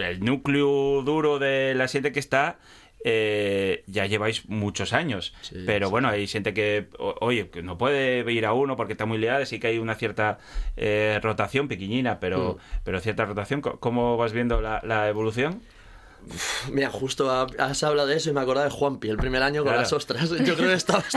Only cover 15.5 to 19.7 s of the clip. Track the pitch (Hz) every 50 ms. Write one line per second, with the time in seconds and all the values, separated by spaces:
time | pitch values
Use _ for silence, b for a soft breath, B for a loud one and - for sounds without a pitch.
15.5 | 180 233 B B B B B B B B B B B B - - - - - -
16.5 | - - 123 135 120 135 139 123 - 101 131 131 - - 143 135 127 127 131 127
17.5 | - - 139 131 139 - - 151 151 147 143 135 147 160 151 160 143 139 131 127
18.5 | 131 135 143 139 135 - 139 139 135 - - 139 147 - 135 131 127 127 131 143
19.5 | 147 151 147 139